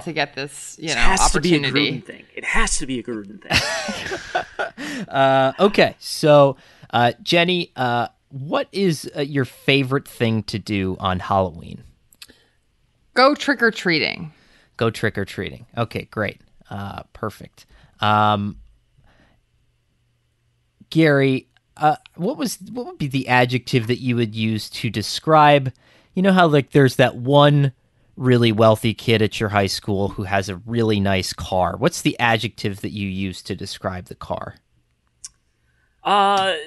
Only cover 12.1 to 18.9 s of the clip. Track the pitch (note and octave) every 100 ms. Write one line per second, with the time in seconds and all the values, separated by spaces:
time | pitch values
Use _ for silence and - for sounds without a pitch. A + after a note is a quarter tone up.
12.1 | _ - _ _ _ _ _ _ _ _
13.1 | B3 C4+ C#4+ - A#3+ A#3 - F#3 D#3 D#2
14.1 | G1+ D#3 - _ _ _ - A2+ - A2
15.1 | G#2 G2 - F2 B1+ - A#2 A#2 - -
16.1 | C#3+ - - _ _ - G2+ G2 F#2 -
17.1 | - G#2+ - - _ _ _ _ - G#2+
18.1 | G#2+ G#2+ G#2 G2+ - - _ _